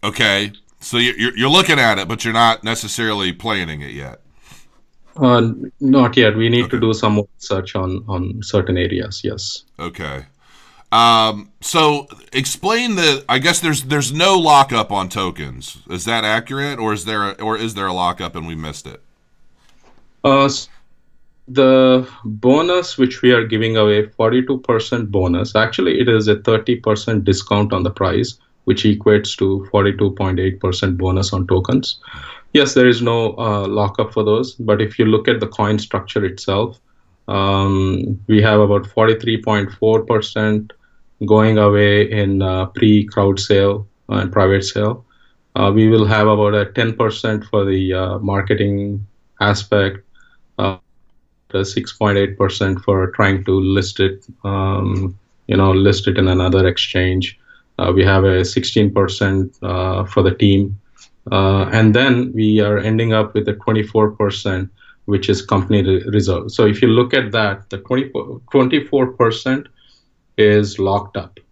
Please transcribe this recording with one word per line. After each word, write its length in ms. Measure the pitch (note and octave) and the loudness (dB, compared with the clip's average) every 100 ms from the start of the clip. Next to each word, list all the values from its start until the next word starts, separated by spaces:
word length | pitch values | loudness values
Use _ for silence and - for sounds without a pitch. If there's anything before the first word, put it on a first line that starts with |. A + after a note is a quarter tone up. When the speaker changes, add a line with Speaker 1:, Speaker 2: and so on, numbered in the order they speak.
Speaker 1:
Okay, 480 | G2+ G2+ A2+ G2 G#2 G#2 _ _ | -6 0 0 2 -2 -10 _ _
so 180 | - A#2+ | -6 0
you're, 180 | A#2+ G2+ | 0 0
you're, 200 | A2+ G#2+ | -4 0
you're 120 | B2+ | 2
looking 300 | E3+ F#3 D3 | 2 2 2
at 200 | A#2+ G2+ | 2 0
it, 100 | F#2 | -4
but 160 | A2+ | -6
you're 100 | A#2 | -2
not 300 | A2+ A#2 A2+ | 2 2 2
necessarily 680 | A2 A2+ G#2+ - A2+ G#2 F#2+ | -4 -6 -6 -6 -4 -2 -4
planning 480 | E2+ A2+ G#2 E2+ D2+ | -6 -4 -4 -4 -8
it 120 | C#2+ | -12
yet. 280 | C2 C2+ A#1+ _ _ _ - - _ _ _ - - | -14 -14 -18 _ _ _ -20 -20 _ _ _ -20 -2
Speaker 2:
Uh, 360 | C3 A#2+ A#2 A2 - _ | 2 2 2 -4 -12 _
not 360 | C#3 C3+ A#2+ - | 2 4 4 4
yet. 200 | A2+ G#2+ | 2 2
We 120 | A2+ | 0
need 160 | A#2+ | 0
Speaker 1:
Okay. 60 | A#2+ | 0
Speaker 2:
to 100 | A#2+ | -2
do 120 | A2+ | -2
some 320 | G#2+ A2 G#2 G2+ - | 0 0 0 -2 -12
research 380 | - F#2+ F#2 | -8 -6 -6
on, 300 | F#2+ F#2 F#2 G#2+ | -6 -6 -6 -6
on 340 | F#2+ F2+ G#2+ | -6 -6 -8
certain 340 | - G#2 F#2 F2+ | -4 -2 -2 -2
areas. 440 | F2 F2 F2 F#2+ | -2 -4 -8 -8
Yes. 400 | - - - - _ - | -8 -8 -12 -14 _ -14
Speaker 1:
Okay. 480 | E2+ - D#2 C2+ C2+ _ _ _ _ _ _ | -14 -12 -12 -12 -16 _ _ _ _ _ _
Um, 600 | A2+ A#2 A2+ A2 G#2 G2+ _ | 4 4 4 2 -2 -14 _
so 480 | - E3 D#3 D3 C#3+ - - | -4 2 2 0 -6 -20 -8
explain 640 | C3 C3+ - F#3+ A3+ A#3+ G3 | -6 -6 -6 -4 -2 -2 0
the, 280 | E3 C#3 C#3 | 0 0 -2
I 100 | B2+ | -2
guess 220 | D3 E3+ | 0 -2
there's, 240 | E3+ C#3+ | -2 -4
there's 280 | C3 D3 A#2+ | -2 -4 -4
no 260 | C#3+ F3+ F#3+ | 0 2 2
lockup 520 | D#3+ D3 C3+ A#2+ G#2+ | 4 4 4 0 -2
on 180 | G2+ F#2 | -4 -4
tokens. 720 | G#2+ F#2+ D2+ C#2+ B1+ C2+ - - | -4 -4 -6 -12 -14 -18 -20 -12
Is 140 | F2+ G#2+ | -10 -4
that 180 | A#2 | -4
accurate, 540 | G#2+ A2 A#2 C3+ C#3+ C3 | 0 -2 -4 -8 -8 -6
or 140 | A2 | -4
is 120 | G#2+ | -4
there 260 | F2+ G#2+ G2+ | -4 -4 -4
a, 20 | F#2+ | -6
or 140 | G#2+ A2 | -6 -4
is 180 | A2+ | -6
there 120 | G2+ G2 | -6 -6
a 60 | |
lockup 420 | F2+ F2+ F2 F2+ E2+ | -2 -2 -2 -8 -10
and 100 | D#2+ | -12
we 80 | |
missed 320 | E2 D#2 D2 - | -10 -12 -12 -16
it? 160 | - _ _ _ _ - _ _ _ _ - _ _ | -20 _ _ _ _ -20 _ _ _ _ -20 _ _
Speaker 2:
Uh, 200 | C#3 C#3 | 2 4
s-, 240 | C#3 C3+ - - _ _ _ - _ _ - | 2 -2 -10 -20 _ _ _ -20 _ _ -8
the 560 | B2+ C3 C3 C3 B2+ B2+ - | 2 4 6 6 4 0 -12
bonus 720 | G#2+ G#2+ B2 C#3 F3 F3+ E3+ - | -12 -2 2 2 2 -2 -2 0
which 240 | B2+ B2+ | 0 2
we 100 | B2 | 2
are 140 | A#2+ A2 | 4 2
giving 300 | A2 A2+ A2 | -2 0 2
away, 280 | G#2 G#2 G#2+ | 2 2 0
forty-two 520 | _ A2+ B2 B2+ C3 | _ 0 2 0 -4
percent 520 | - A2+ - A#2+ G#2+ | 0 -2 0 -4 -2
bonus, 460 | G2 F#2 F2 F2+ G#2+ | -2 0 -2 0 0
actually 420 | A2+ - F2+ B2+ | 0 0 0 2
it 80 | B2 | 2
is 200 | A2+ G#2+ | 2 2
a 120 | G#2+ | 0
thirty 340 | - A2 A2 A#2+ | 2 0 0 -4
percent 480 | A2+ G#2 - A2 | 0 -2 -2 -2
discount 480 | F#2+ F#2 - G#2 G#2 | 0 -2 0 0 0
on 100 | F#2+ | -2
the 60 | F2+ | -4
price, 480 | - F#2+ E2+ A#2+ - _ _ | -2 -2 -2 -4 -8 _ _
which 180 | - - | -4 0
equates 520 | A2 G2+ - G#2 - - | 2 2 2 2 0 -4
to 280 | G2 F#2+ G2 | -2 -2 -2
forty-two 400 | G#2 G2+ F#2+ G2+ | 0 0 0 -2
point 280 | F#2+ F#2+ F2+ | -2 -4 -2
eight 220 | F#2+ F#2 | -2 -2
percent 380 | F#2+ F2+ F#2+ F2 | -4 -2 -2 -2
bonus 340 | F#2 F#2 F#2+ | 0 0 -2
on 140 | F#2+ F#2 | -2 0
tokens. 540 | F#2 F#2+ C3 - - - - - - - | 0 2 -2 -2 -10 -14 -18 -18 -20 -2
Yes, 220 | - C#3 | 2 2
there 140 | - B2 | 4 4
is 120 | A#2 | 4
no, 340 | A#2 A#2 A2+ - | 0 0 -2 -4
uh, 280 | A2+ G#2 G2 | -4 -2 -2
lockup 460 | G#2 G2+ - G#2+ | -2 -2 -2 -4
for 120 | - | -2
those, 300 | G#2+ G#2+ B2+ | 0 0 -2
but 260 | - A2 G#2 | -8 -2 0
if 160 | G#2 - | 0 0
you 80 | A2 | 2
look 220 | G#2+ G#2+ | 2 2
at 120 | A2+ | -2
the 60 | G#2+ | -4
coin 320 | - G#2 G#2+ | -4 -2 -2
structure 460 | - G2 - - | -4 -8 -4 -4
itself, 540 | G2 F#2 - G2 A2 A2 _ _ _ _ - | -4 -6 -4 -2 -4 -8 _ _ _ _ -6
um, 880 | G2 G2 G2 G2 G2 F#2+ F#2+ F2 G#2 - | -2 0 0 0 0 0 -2 -4 -8 2
we 160 | A2 | 4
have 180 | A2 G#2 | 6 4
about 260 | G#2 G2+ - | 4 2 -2
forty-three 560 | - A2 A2 A#2 A2 | 0 2 2 -2 -4
point 300 | A2 G#2+ G2 | -2 -2 -2
four 300 | - A2 A2 | -2 0 0
percent 680 | G#2+ A2 - - G#2+ G#2+ G#2+ - _ _ _ _ G2+ | 0 -2 -2 -4 0 -2 -4 -18 _ _ _ _ 2
going 320 | G#2+ A2 G#2+ | 4 4 4
away 520 | G#2 G#2 G#2 G2+ G#2+ | 4 4 4 4 2
in, 320 | G#2+ G2+ G2 | 0 0 0
uh, 240 | F#2+ F#2 F#2 | 0 -2 -4
pre-crowd 720 | - G#2+ G#2 G#2 - G2 G2 | 0 4 4 2 0 0 0
sale 460 | - G2+ G2 G2+ G2+ _ - | 0 2 2 0 -8 _ -6
and 220 | G#2 F#2+ | -4 -2
private 340 | G2+ F#2+ G2 | 0 2 2
sale. 400 | F#2+ G#2 G#2 A#2 _ _ _ _ _ - | -2 -4 -4 -4 _ _ _ _ _ -2
Uh, 160 | G2+ | 0
we 140 | G#2 A2 | 4 4
will 180 | A2+ G#2 | 4 4
have 200 | G#2+ G#2+ | 4 4
about 280 | G#2+ G#2 | 4 2
a 120 | G#2 G2+ | 0 -2
ten 220 | - A2+ | -2 -4
percent 500 | A2 A2+ - A2+ G#2+ | -2 -4 -4 -4 -4
for 200 | - G#2+ | -2 -2
the, 280 | G2 F#2+ F#2+ | 0 -2 -2
uh, 260 | F#2 F#2 G2 | -2 -4 -4
marketing 880 | G2+ G2 G2 G#2+ G2+ G2+ G2+ G2+ G#2 _ _ _ | -4 -4 -2 -2 0 -2 -4 -8 -12 _ _ _
aspect, 580 | G2+ G2+ - G#2 G2 F#2+ _ _ _ _ _ - | 0 0 0 0 0 -4 _ _ _ _ _ -4
uh, 180 | G2 F#2 _ _ _ _ _ _ _ | -4 -4 _ _ _ _ _ _ _
the 140 | F#2+ | -6
six 280 | G2 - - | -4 -6 -8
point 240 | - G#2+ G2 | -2 0 2
eight 220 | G2 G2 | 0 0
percent 400 | G2 - G2 F#2 | -4 0 -2 -2
for 300 | - F#2+ F#2 | 0 0 -2
trying 320 | - G2+ F#2+ | 0 0 0
to 160 | F#2+ F#2+ | 0 0
list 400 | F#2+ G2 G#2 - | 2 0 -2 -2
it, 240 | F#2+ G2 - - | -2 -2 -16 -12
um, 720 | G2 G2 F#2+ G2 G2 F#2+ F#2+ F#2 _ _ - | -6 -4 -2 -2 -2 -4 -6 -8 _ _ -2
you 80 | G2 | 2
know, 160 | F#2+ | 4
list 340 | F#2+ G2 F#2+ - | 4 4 2 0
it 120 | F#2+ | 0
in 100 | F#2+ | 2
another 380 | F#2 F#2 F#2+ F#2 | 2 2 2 2
exchange. 720 | F2 - F2+ F#2 F#2 F2+ - _ - _ - | 0 -4 -2 0 -2 -4 -10 _ -20 _ -4
Uh, 140 | F2+ | 0
we 100 | F2+ | 2
have 200 | F#2+ F#2+ | 4 4
a 200 | F#2+ F#2 | 4 2
sixteen 480 | F#2 - F2+ - G#2 | 0 -2 -2 0 2
percent, 640 | G2+ F#2+ - G2+ G2 F#2+ _ | 2 -2 0 -2 0 -4 _
uh, 420 | F#2+ F#2 F#2 F#2 | -6 -4 -2 -2
for 180 | F#2+ - | -2 2
the 120 | F#2+ | 2
team. 440 | F2+ G#2 G2 G2+ G2+ _ _ _ _ - | 2 2 2 0 -6 _ _ _ _ -4
Uh, 380 | G2 F#2+ G2 F#2+ | 0 2 2 2
and 220 | A2+ A2 | 4 4
then 380 | A2 C3+ B2 B2 | 6 4 2 0
we 280 | A2 G#2+ G#2+ | 0 2 4
are 180 | G#2 G#2 | 2 0
ending 340 | A2 A2 A2+ | 0 0 2
up 220 | A2 G#2+ | 0 0
with 140 | G#2+ G#2+ | -2 -4
a 60 | |
twenty-four 580 | G2+ - A2 G#2+ A2 G#2+ | -4 -2 0 0 2 2
percent, 580 | G#2+ G#2 F#2+ G#2 F#2+ F#2+ _ _ _ - | 2 -2 -2 -4 -4 -6 _ _ _ -4
which 220 | G2 - | -2 0
is 120 | F#2+ | -2
company 400 | - G2 F2+ G#2 | 0 -2 2 0
re-, 200 | F#2 F#2 F#2+ | 2 0 0
reserve. 420 | G#2 F2+ F2 E2 | 0 0 -2 -4
So 160 | - G#2+ | 2 2
if 140 | G2+ | 4
you 80 | B2 | 2
look 240 | A2+ B2 | 4 2
at 200 | C#3 A#2 | 0 -2
that, 360 | A2+ G#2+ F#2+ - | -2 -2 -4 -10
the 80 | G2 | -14
twenty-four, 600 | - B2+ C3+ - C3+ B2 - | -4 -4 -4 -8 -10 -14 -2
twenty-four 580 | C#3 B2+ C#3+ - C#3 B2+ | 2 2 0 0 0 0
percent 560 | - A#2 A2+ C3 C3+ C#3+ _ _ _ _ _ _ - | 0 0 0 -4 -4 -6 _ _ _ _ _ _ 2
is 420 | G#2+ G#2 G#2 - | 4 4 2 -2
locked 380 | G2 G2+ G2+ G2+ | -2 -2 -4 -12
up. 240 | F2 - _ | -12 -18 _